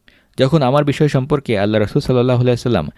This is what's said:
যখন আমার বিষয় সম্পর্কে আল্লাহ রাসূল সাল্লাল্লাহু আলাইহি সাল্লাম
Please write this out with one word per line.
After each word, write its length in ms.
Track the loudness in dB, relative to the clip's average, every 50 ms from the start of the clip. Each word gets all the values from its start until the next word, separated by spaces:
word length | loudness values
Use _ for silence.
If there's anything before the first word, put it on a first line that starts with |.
| _ _ _ _ _ _ _ -2
যখন 220 | 0 2 2 2
আমার 240 | 2 2 2 2 0
বিষয় 220 | 0 0 0 0 0
সম্পর্কে 520 | 0 -2 0 0 -2 -4 -2 -4 -2 -2
আল্লাহ 220 | 0 0 0 0
রাসূল 200 | 0 0 -2 -4
সাল্লাল্লাহু 400 | -2 0 0 0 2 2 0 2
আলাইহি 160 | 2 0 0 0
সাল্লাম 320 | 0 -2 -2 -2 -2 -6 -10